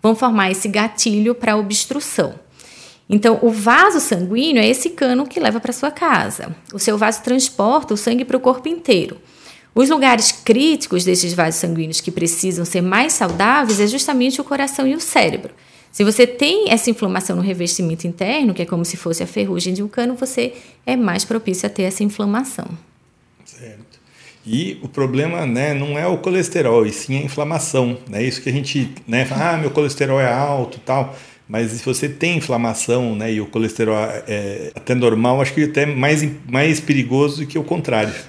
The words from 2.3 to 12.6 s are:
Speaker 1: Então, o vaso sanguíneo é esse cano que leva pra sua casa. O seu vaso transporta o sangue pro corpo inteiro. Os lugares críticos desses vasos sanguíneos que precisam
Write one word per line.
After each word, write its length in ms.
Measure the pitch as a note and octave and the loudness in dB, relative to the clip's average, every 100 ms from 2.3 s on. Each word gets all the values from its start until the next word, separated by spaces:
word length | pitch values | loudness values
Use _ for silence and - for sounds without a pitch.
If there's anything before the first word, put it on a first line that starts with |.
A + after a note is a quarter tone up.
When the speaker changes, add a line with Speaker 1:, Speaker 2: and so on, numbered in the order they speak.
| - - _ - - - - _ | -4 -20 _ -20 -20 -20 -20 _
Speaker 1:
Então, 300 | G#3 A3+ A3 | 2 4 4
o 80 | A#3 | 2
vaso 500 | A3 G#3 C4 F#4+ E4+ | 2 4 6 6 4
sanguíneo 640 | - F#3 F3+ A3+ D4+ C4 | 2 0 0 0 2 4
é 60 | G#3+ | 4
esse 220 | C4 E4+ | 2 0
cano 360 | - C4 B3 C#4 | 0 0 2 0
que 120 | - | 0
leva 220 | C4 A3 | 0 0
pra 120 | A#3+ | -4
sua 180 | A#3+ C#4+ | -4 -4
casa. 640 | D4+ E4+ G#3+ - - - D#3+ - | -2 0 2 0 -4 -8 -12 -12
O 60 | G3 | -2
seu 200 | - G#3+ | 0 2
vaso 240 | G#3+ A3 | 2 0
transporta 720 | - B3+ C4 - G#3 D4 C#4 | 0 0 0 0 2 2 0
o 20 | G#3 | -2
sangue 280 | - A#3+ | 0 0
pro 160 | A#3+ B3+ | 0 2
corpo 280 | B3+ B3+ D#4 | 2 0 -2
inteiro. 500 | E4+ E4+ G3 D3 - - - - - _ | -6 2 2 2 -8 -20 -20 -20 -20 _
Os 140 | A3 C4+ | 2 4
lugares 440 | D#4 C4+ A#3+ A3 | 4 4 4 2
críticos 720 | - - A#3 D4+ D4+ - F3+ | -2 2 4 4 2 0 0
desses 280 | F3+ F3+ F3 | 2 0 0
vasos 280 | F3 D#3+ E3 | 0 0 0
sanguíneos 400 | F3 E3 D#3+ D#3 | -2 -2 -4 -4
que 100 | - | -6
precisam 540 | E3+ E3+ - F#3+ F3 | -2 0 0 0 -2